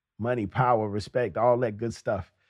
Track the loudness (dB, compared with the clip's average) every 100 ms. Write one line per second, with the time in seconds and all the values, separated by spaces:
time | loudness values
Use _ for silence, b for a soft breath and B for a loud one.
0 | _ -6 -4 -2 -2 0 2 2 0 -4
1 | -4 -2 -2 2 4 4 0 -2 -6 -6
2 | -4 -4 -6 _